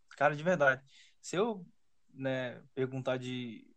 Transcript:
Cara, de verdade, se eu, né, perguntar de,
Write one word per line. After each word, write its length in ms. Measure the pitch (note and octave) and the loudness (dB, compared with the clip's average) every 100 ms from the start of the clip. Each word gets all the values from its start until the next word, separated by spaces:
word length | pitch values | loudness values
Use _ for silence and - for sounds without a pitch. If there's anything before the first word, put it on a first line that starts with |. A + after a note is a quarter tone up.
| _ - | _ 2
Cara, 180 | C#3+ D3 | 2 2
de 80 | |
verdade, 400 | D#3+ F3 C#3 B2+ - - - _ | 0 4 4 4 -4 -20 -20 _
se 160 | - D#3+ | -4 0
eu, 280 | A#3 G3+ F3 - _ _ _ | 0 -2 -10 -20 _ _ _
né, 480 | C3 C3+ C3 B2+ - - - | -6 -2 -2 -4 -8 -10 -2
perguntar 420 | C3 C3 C3 B2+ | -2 -2 -2 -2
de, 480 | B2+ B2+ B2 A2 - | -2 -6 -8 -10 -16